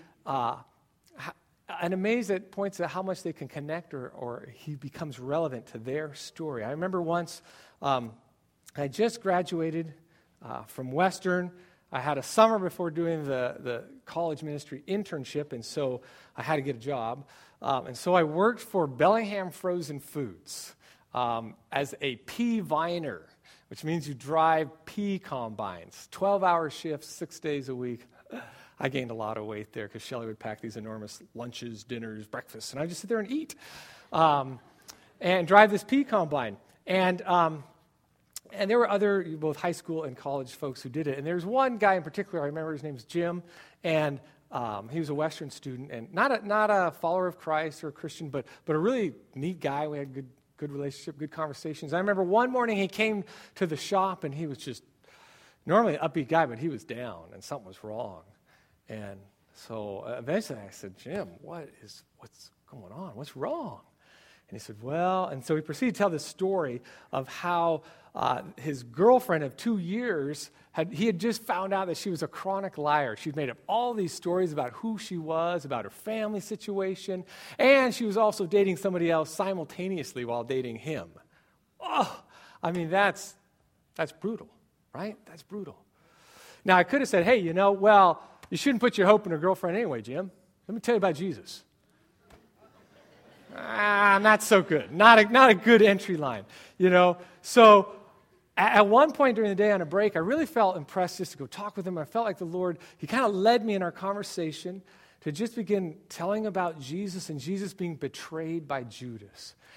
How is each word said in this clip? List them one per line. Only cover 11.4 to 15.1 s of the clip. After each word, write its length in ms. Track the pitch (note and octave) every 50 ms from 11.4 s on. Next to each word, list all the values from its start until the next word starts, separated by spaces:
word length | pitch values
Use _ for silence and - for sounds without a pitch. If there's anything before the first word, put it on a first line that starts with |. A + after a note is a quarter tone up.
| F3+ F3 - - - _ _ _ _ _
I 80 | - B2+
had 180 | B2 D3+ D3
a 60 | C#3 B2+
summer 340 | - - A3 A3 A3 A3+
before 320 | G3+ F#3 E3+ - - F3 E3+
doing 340 | D3+ E3 E3+ E3 E3 D#3 D3
the, 340 | C#3 C3+ B2+ B2 B2 - -
the 240 | - B2 A#2+ A#2+ - - - - _
college 360 | - - E3 E3+ E3 D#3 B2
ministry 420 | D#3+ D3+ D3 C#3+ - - C#3+ B2+ -
internship, 640 | - F#3+ G#3 G3 -